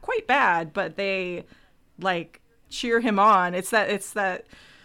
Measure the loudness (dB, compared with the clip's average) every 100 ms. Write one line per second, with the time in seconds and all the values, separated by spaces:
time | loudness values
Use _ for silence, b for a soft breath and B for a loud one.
0 | -6 -4 0 2 4 2 -2 -4 -6 -4
1 | -4 -4 -4 -8 -12 b b b _ -6
2 | -4 -2 -6 -16 _ _ _ -8 0 0
3 | 2 4 6 6 2 -2 0 0 0 -2
4 | -6 -4 -4 -4 -10 b b b